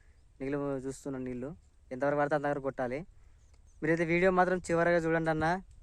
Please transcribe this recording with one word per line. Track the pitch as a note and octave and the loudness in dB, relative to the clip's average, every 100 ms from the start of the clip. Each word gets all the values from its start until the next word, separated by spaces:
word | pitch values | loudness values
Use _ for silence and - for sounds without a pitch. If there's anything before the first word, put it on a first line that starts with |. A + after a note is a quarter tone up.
| - - - - | -20 -20 -20 -10
నీళ్ళు | C3+ C#3+ C#3+ C3+ C3 | -4 -2 -2 -4 -6
చూస్తున్నాడు. | C3 C#3+ C3 | -8 -8 -6
నీళ్ళు | B2+ B2 C3 F3+ - _ - | -6 -6 -8 -12 -20 _ -14
ఎంతవరకు | B2+ C#3+ D3 | -4 0 2
పడితే | D3 D3+ | 2 0
అంతవరకు | C#3+ C#3+ | 0 -2
కొట్టాలి. | C3 B2+ B2 C3+ F#3+ - - - - - - - | -4 -4 -4 -6 -10 -18 -20 -20 -20 -20 -20 -6
మీరైతే | - E3 E3 | 0 0 2
వీడియో | E3+ F#3+ | 4 4
మాత్రం | F3+ F3+ F3+ | 4 4 2
చివరగా | E3+ E3 E3+ F3 | 0 2 4 4
చూడండి | D#3+ E3 D#3+ | 2 0 2
అన్న. | D#3 D#3+ F#3 - - | 0 0 0 -4 -20